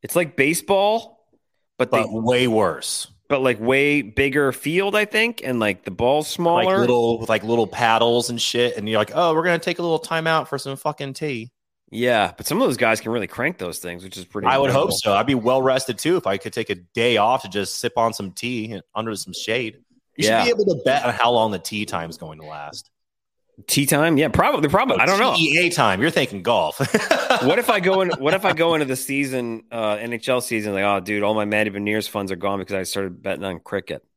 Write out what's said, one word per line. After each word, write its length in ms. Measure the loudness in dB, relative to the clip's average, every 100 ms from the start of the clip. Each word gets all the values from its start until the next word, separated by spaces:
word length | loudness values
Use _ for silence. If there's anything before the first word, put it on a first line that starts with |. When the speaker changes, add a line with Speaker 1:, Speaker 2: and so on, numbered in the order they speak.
Speaker 1:
It's 120 | -2
like 220 | 0 0 2
baseball, 880 | 2 2 0 2 2 0 -4 _ _ _ _ _ _ _
but 120 | 0
Speaker 2:
But 120 | 0
Speaker 1:
they 60 | 0
Speaker 2:
way 360 | -2 2 2 4
worse. 600 | 4 2 0 -8 -8 -10 _ _
Speaker 1:
but, 120 | 0
like, 160 | 2 0
way 440 | 2 4 4 2
bigger 500 | -2 0 0 2 0
field, 420 | -2 -2 0 0
I 100 | 0
think, 360 | 0 0 0 -2
and, 160 | -4 0
like, 260 | 0 0
the 60 | -6
ball's 380 | -2 2 2 0
smaller. 340 | -2 0 2
Speaker 2:
Like 140 | 2 2
little, 380 | 2 2 2 0
with, 100 | 0
like, 140 | -2
little 240 | 2 0 0
paddles 640 | 2 2 4 4 2 0
and 100 | -4
shit, 360 | -2 0 0 -2
and 120 | -2
you're 120 | 0
like, 100 | 0
"Oh, 200 | 0 2
we're 80 | 2
gonna 160 | 0 0
take 200 | -2 -4
a 20 |
little 160 | -2 -2
timeout 480 | -2 -4 2 0 0
for 100 | -8
some 180 | -8 -6
fucking 380 | -6 -6 -10
tea." 360 | -8 -6 -6 -10 _ _ _ _
Speaker 1:
Yeah, 420 | -2 2 2 2 -2
but 100 | -4
some 140 | 0
of 60 | 0
those 80 | 2
guys 240 | 2 2
can 100 | -2
really 160 | -4 -4
crank 320 | -4 -6 -4
those 220 | -8 -8
things, 240 | -10 -12
which 120 | -14 -16
is 80 |
pretty 220 | -12 -2 2
Speaker 2:
I 120 | 2
would 120 | 2
hope 200 | 2 0
Speaker 1:
incredible. 80 | 0
Speaker 2:
so. 140 | 2
I'd 120 | 2 2
be 80 |
well 260 | 0 2 2
rested, 380 | 2 0 -2 -4
too, 180 | 0 0
if 100 | 0
I 80 | -4
could 160 | -4
take 180 | -8 -6
a 40 | -6
day 400 | -6 0 2 4
off 260 | 4 2
to 60 | -2
just 300 | -6 -6 -4
sip 120 | -4 0
on 160 | 0
some 180 | -2 -10
tea 500 | -8 -6 -6 -8 -10 -12
under 220 | -8 -8 -8
some 160 | -10
shade. 460 | -10 -4 -2 -4 -10 _ _ _ -2
You 100 | 2
Speaker 1:
Yeah. 140 | 4
Speaker 2:
should 120 | 4 2
be 60 |
able 120 | 2 2
to 60 |
bet 220 | 2 0
on 80 | 0
how 180 | 2 2
long 200 | 4 2
the 60 | -2
tea 260 | -6 -6
time's 320 | -4 -6 -8 -12
going 220 | -16 -16
to 60 | -16
last. 440 | -14 -14 -16 -20 _ _ _ _ _ _ _ -2
Speaker 1:
Tea 200 | 0 2
time? 300 | 2 4 4
Yeah, 100 | 2
probably. 340 | 4 2 4
They're 80 | 2
probably. 260 | 2 2 2
Speaker 2:
Oh, 40 |
Speaker 1:
I 40 | 2
don't 140 | 4
know. 140 | 2 2
Speaker 2:
T 180 | 2
E 120 | 2 2
A 40 |
time. 300 | 2 2 4
You're 100 | 2
thinking 320 | 0 -2 -2
golf. 360 | 0 2 2 -2
<laughs> 640 | 0 0 2 0 2 2
Speaker 1:
What 160 | 2 2
if 100 | 2
I 120 | 2
go 200 | 2 2
in, 80 | 0 0
what 140 | 0
if 140 | 2 0
I 80 |
go 180 | 2 2
into 120 | 2 0
the 100 | -4
season, 680 | -4 -4 -2 -4 -6 -8 -10
uh, 280 | -4 -2 -2
N 140 | -4
H 140 | -8 0
L 120 | -2
season, 320 | 0 -2 -2
like, 120 | 0
"Oh, 160 | 2 0
dude, 220 | 0 -2
all 120 | 0
my 100 | 0
Matty 260 | 2 2 0
Beniers 380 | -2 -2 -2 -2
funds 240 | -6 -6
are 40 | -4
gone 220 | -4 -4
because 160 | -4
I 80 | -6
started 380 | -4 -6 -6 -8
betting 220 | -8 -6
on 160 | -6 -10
cricket." 420 | -6 -8 -6 -12 _